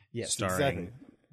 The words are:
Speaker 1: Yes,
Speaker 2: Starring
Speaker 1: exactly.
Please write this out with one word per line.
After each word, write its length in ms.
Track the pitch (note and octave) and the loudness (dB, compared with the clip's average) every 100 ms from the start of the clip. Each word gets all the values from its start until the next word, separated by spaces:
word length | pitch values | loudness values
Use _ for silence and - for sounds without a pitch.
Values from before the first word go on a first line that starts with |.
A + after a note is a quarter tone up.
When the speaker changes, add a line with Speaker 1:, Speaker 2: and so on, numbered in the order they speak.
| _ | _
Speaker 1:
Yes, 220 | A#2 F#2+ | -6 -2
Speaker 2:
Starring 200 | - G2 | 0 2
Speaker 1:
exactly. 360 | F#2 C#3 F2 F2+ A#2+ - - _ | 4 2 2 -4 -10 -20 -20 _